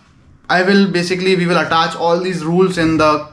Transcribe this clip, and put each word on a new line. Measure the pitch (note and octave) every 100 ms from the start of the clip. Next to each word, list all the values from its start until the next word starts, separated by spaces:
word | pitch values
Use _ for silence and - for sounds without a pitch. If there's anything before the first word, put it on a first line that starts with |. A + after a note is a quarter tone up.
| _ _ _ _ -
I | E3+
will | F#3 G3+ F#3+
basically, | F3 F3 F3+ F#3 F3+
we | F3
will | E3
attach | D#3 E3 E3+ -
all | E3 F3
these | F#3 E3
rules | D#3 F3 F#3 E3+
in | D#3+ D#3
the | D#3 D3+ -